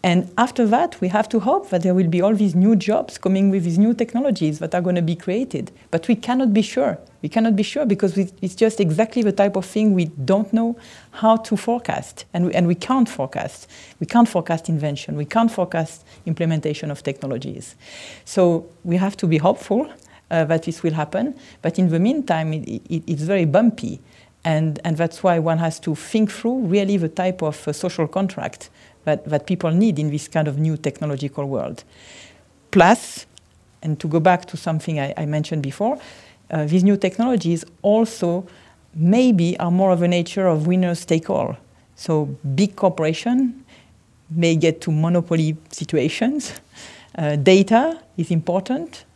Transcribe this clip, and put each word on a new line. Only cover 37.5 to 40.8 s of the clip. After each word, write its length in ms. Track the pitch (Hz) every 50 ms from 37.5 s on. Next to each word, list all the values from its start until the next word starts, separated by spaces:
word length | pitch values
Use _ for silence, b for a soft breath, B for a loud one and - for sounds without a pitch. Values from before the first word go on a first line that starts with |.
| 170 160 - - - _
also 640 | - 202 208 220 226 220 - - 190 175 170 180 185 180 B B B B B B B _ -
maybe 640 | 160 160 170 202 247 254 254 220 175 170 170 180 -
are 120 | - 170
more 200 | 175 185 190 190
of 100 | 180 165
a 60 | 175
nature 400 | 175 180 175 170 170 - 202 190
of 200 | 180 160 156 156
winners 380 | 170 180 185